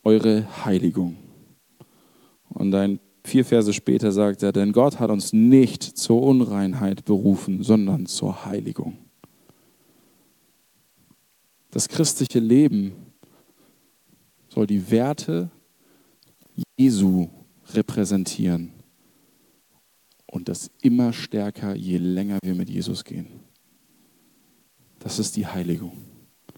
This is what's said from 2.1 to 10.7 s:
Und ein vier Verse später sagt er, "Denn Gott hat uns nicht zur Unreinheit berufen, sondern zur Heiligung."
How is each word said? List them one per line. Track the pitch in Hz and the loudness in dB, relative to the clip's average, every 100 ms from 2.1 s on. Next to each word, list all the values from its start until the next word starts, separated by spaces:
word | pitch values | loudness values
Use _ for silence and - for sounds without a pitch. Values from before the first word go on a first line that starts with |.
| _ _ _ - | _ _ _ -14
Und | - 98 | -4 -2
ein | 98 98 98 _ _ | 0 0 -4 _ _
vier | - 131 123 | 0 2 4
Verse | 117 104 | 2 2
später | 98 - 110 107 | 0 0 0 2
sagt | 98 104 98 | 2 0 0
er, | 101 | -2
"Denn | 98 101 | 0 2
Gott | 107 139 - | 4 2 2
hat | 113 | -2
uns | 104 - | -2 0
nicht | 110 117 135 123 - | 4 8 8 6 0
zur | - - - 117 | -12 -6 0 2
Unreinheit | 135 131 117 101 98 110 98 98 - | 4 2 2 0 -2 -2 -4 -4 0
berufen, | 101 101 95 - 92 | 2 2 0 0 -4
sondern | 107 110 98 90 | 2 2 2 -2
zur | 92 - 104 95 | -4 -6 -6 -6
Heiligung." | 98 101 110 - - - - _ _ _ _ _ _ _ _ _ _ _ _ _ _ _ _ | -8 -8 -8 -8 -10 -12 -18 _ _ _ _ _ _ _ _ _ _ _ _ _ _ _ _